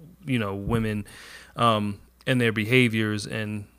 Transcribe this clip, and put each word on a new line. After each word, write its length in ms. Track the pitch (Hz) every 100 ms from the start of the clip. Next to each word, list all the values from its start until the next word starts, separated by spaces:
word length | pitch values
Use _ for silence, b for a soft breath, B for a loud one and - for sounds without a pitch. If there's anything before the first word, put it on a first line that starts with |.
| - - 143
you 120 | 123
know, 160 | 104
women, 520 | 98 101 117 110 104 101 B B B B -
um, 440 | 117 107 104 101 - _ -
and 140 | 127
their 100 | 117
behaviors 760 | 110 107 127 123 110 107 104 101
and 400 | 110 107 107 104